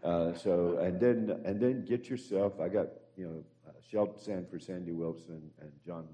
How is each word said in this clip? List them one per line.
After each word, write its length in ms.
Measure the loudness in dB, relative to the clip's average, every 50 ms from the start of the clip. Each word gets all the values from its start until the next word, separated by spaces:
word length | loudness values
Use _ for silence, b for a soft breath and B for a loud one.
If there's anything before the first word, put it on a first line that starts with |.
| 2
Uh, 300 | 2 2 4 4 2 0
so, 460 | 0 2 2 4 6 6 4 4 2
and 200 | 2 2 2 4
then, 300 | 6 6 6 4 2 0 -2 -2 -2
and 160 | -2 0 2
then 240 | 2 2 2 2 0
get 240 | -2 -2 -2 -2 -4
yourself, 500 | -6 -6 -4 -2 0 2 2 2 2 0
I 120 | -4 0
got, 180 | 2 0 0 0 -4 -14 -20 -20 _
you 100 | -10 -8
know, 180 | -8 -8 -10 -12 -14 _ _ _ -20
uh, 40 | -20 -20 -20
Sheldon 360 | -4 0 2 2 2 0 -10
Sanford, 440 | -8 -6 -6 -6 -6 -6 -10 -12 -8
Sandy 300 | -8 -8 -8 -6 -6 -4
Wilson, 600 | -4 -4 -4 -4 -6 -10 -14 -14 -14 -14 -16 -18 -18
and 100 | -20 -20 -20 -18 _
John 240 | -12 -10 -10 -12 -14